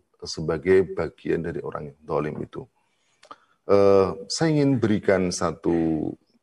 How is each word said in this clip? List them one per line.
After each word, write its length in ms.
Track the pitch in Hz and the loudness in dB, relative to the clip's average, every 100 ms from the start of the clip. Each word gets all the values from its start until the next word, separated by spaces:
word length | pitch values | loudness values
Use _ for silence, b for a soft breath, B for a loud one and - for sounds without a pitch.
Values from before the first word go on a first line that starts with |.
| _ _ 90 | _ _ -12
sebagai 640 | - 78 80 92 95 92 | -8 -4 -2 4 4 4
bagian 540 | 95 82 - 82 82 | -2 -6 -6 -4 -4
dari 180 | 82 78 | -4 -8
orang 320 | 73 76 76 | -8 -10 -12
yang 40 | - | -16
zalim 320 | 78 76 76 73 | -6 -4 -4 -8
itu. 240 | 76 80 67 _ b b b b b b b b - | -12 -14 -16 _ b b b b b b b b 2
Eh, 380 | 101 98 98 92 - - | 4 6 6 4 -2 -8
saya 220 | - 160 | -2 0
ingin 320 | 151 139 127 | 2 2 2
berikan 480 | 107 104 - 95 90 | 2 0 2 2 0
satu, 800 | - 87 80 87 85 80 78 82 - _ _ | -2 -4 -2 -2 0 0 -2 -4 -8 _ _